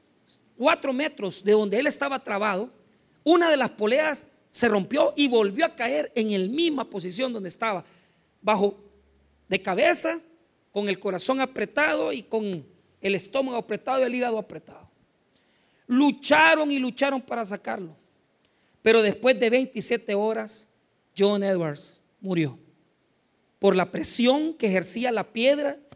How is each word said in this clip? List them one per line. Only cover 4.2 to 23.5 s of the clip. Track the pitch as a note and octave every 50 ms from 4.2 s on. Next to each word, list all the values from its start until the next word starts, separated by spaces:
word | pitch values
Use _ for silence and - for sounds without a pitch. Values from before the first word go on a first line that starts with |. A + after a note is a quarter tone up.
| - - _ _ _ _
se | - - A#3+
rompió | A3+ G#3 G3+ F#3 - B3 D4 - - -
y | D4+ C#4+ C4
volvió | A#3+ A3+ G#3 G3 F#3+ C4+ A3
a | A3 -
caer | - A#3 A#3+ C#4 D4+ C#4 - -
en | A#3+ A3 G#3+ G#3
la | F#3+ F#3 G3 B3+
misma | D#4+ E4+ E4 D4+ C4 - -
posición | - F#3+ E3 F#3 E3+ G#3 C4 B3+
donde | A#3 G#3+ F#3+
estaba, | E3+ - - A3+ A3 G3+ E3+ - _ _ _ _ _ _ _ _ _ _ _
bajo, | - G#3 G#3+ F#3+ G3+ G3+ - - - _ _ _ _ _ _ _ _ _ _ _ _
de | - F#3 G3
cabeza, | - G3+ F3+ G#3 D4+ E4+ E4+ - - D#4+ E4 E4 - _ _ _ _ _ _ _ _ _
con | - G3+ G#3 G3+
el | F#3+ F#3
corazón | - G3+ F#3 F3 - - C4+ C4+
apretado | C4 C4 - - G#3 - - C#4+ D4+ D#4+ D#4 D4+ D#4+ - -
y | A#3+
con | F#3 - - A3 G#3+ G3+ F#3 D#3 C3 - _ _ _ _ _ _
el | - G3 G3
estómago | E3+ - - - C4+ C4+ C4 B3
apretado | A#3 - - G#3+ G3 - B3 C4 C4
y | B3+
el | A#3+ A#3+
hígado | B3 B3 A#3+ A3+
apretado. | G#3+ - - E3 D#3 - - - - - - _ _ _ _ _ _ _ _ _ _ _ _ _ _ _ _ _ _ _
Lucharon | - B3 C4 D4 C#4+ C#4+ - - - D4 D#4 D#4+ D#4+ D#4+ D#4 D4+ D4
y | C#4+
lucharon | C4+ B3+ B3 - - C#4 C#4 C#4 B3+
para | C4 - B3 A#3 A3
sacarlo, | F#3 G#3 - - A3+ A3+ G#3+ F3+ D#3+ D3+ _ _ _ _ _ _ _ _ _ _ _ _ _ _ _ _ _ -
pero | A3 A#3 A3+
después | G#3+ G3+ G3 G#3 - B3+ C4 F#3+
de | B3 A3
veintisiete | A#3+ C4 C4 C4 - G#3+ - - A#3+ A3+ - - G3+
horas, | G3+ G#3+ A3 A3 A3+ A3 G#3+ - - - _ _ _ _ _ _ _ _ _ -
John | - G3 G3+ G#3 G3+
Edwards | G3 G3 F#3+ F3 E3 D3+ C#3+ C#3+ - - - _ _ _ _ _
murió | G3+ F#3+ F3+ E3+ D#3 C3+ A#2+ - _ _ _ _ _ _ _ _ _ _ _ _ _ _ _ _ _ _